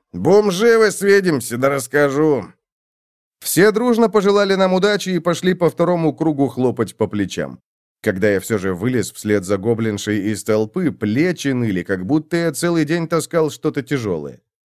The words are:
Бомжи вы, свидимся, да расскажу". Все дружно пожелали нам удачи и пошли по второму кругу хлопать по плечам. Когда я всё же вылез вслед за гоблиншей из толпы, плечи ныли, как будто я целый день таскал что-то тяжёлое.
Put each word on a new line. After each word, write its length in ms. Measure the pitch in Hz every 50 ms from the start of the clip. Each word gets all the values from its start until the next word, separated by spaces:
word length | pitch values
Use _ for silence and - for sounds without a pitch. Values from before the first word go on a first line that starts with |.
| _ _ -
Бомжи 640 | 87 92 143 190 208 208 202 175 175 220 233 233
вы, 140 | 226 220 202
свидимся, 680 | - - 190 202 196 202 185 180 156 127 110 - 131
да 120 | 123 131 139
расскажу". 760 | 143 139 123 - - 147 147 143 135 143 156 156 143 120 90 - - _ _ _ _ _ _ _ _ _ _ _ _ _ _ _ _ _
Все 320 | - - - 156 185 220
дружно 380 | 202 220 247 247 233 220 233 214
пожелали 480 | - 214 185 202 202 202 202 196 196
нам 160 | 190 190 185 180
удачи 380 | 185 185 208 208 196 - 185
и 100 | 185 170
пошли 340 | 160 175 165 - - 185 180
по 160 | - 175 156
второму 420 | - - 165 170 180 170 160 156 -
кругу 320 | - 160 160 151 135 139 123
хлопать 480 | - 127 127 123 113 - 113 92 -
по 100 | - 110
плечам. 540 | 95 - 104 98 92 - 87 76 67 64 - _ _ _ _ _ _ _ _ -
Когда 220 | 110 95 95 107 107
я 100 | 101 92
всё 200 | - - 117 101
же 140 | 90 95 92
вылез 400 | 85 98 123 127 120 92 - -
вслед 320 | - - 104 104 101 90
за 120 | 90 104
гоблиншей 720 | 95 95 117 117 110 113 110 104 98 - 104 104 107 95 107 110
из 120 | 98 -
толпы, 480 | - 107 107 110 107 - 185 185 143 92
плечи 560 | - 110 104 107 131 160 180 170 - - 139
ныли, 340 | 131 123 120 110 98 90 87
как 240 | - 98 92 92
будто 300 | 98 143 160 151 - -
я 160 | 170 170 165 151
целый 320 | - - 175 170 165 156
день 240 | 147 165 175 165 156
таскал 420 | 175 165 135 - - 170 160 147
что-то 320 | 120 - - 151 - 147 127
тяжёлое. 580 | - 147 135 113 104 87 78 73 71 65 - _ _ _ _ _